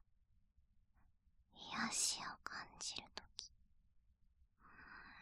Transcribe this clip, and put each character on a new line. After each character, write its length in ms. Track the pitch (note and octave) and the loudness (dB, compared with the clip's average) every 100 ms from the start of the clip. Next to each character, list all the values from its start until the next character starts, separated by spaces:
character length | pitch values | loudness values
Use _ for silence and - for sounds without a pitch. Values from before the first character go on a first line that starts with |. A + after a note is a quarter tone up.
| - - - - - - - - - - - - - - - | -14 -20 -20 -20 -20 -20 -20 -20 -20 -20 -20 -20 -20 -20 -20
癒 380 | - - - - | -12 -2 4 4
し 280 | - - - | 6 6 6
を 40 | - - | 0 -2
感 240 | - - - - | -4 -4 -6 -4
じ 160 | - - | -2 -2
る 80 | - | -4
と 100 | - - - | -8 -8 -6
き。 140 | - - - - - - - - - - - - - - - - - - | -8 -10 -20 -20 -20 -20 -20 -20 -20 -20 -20 -20 -20 -16 -14 -12 -12 -14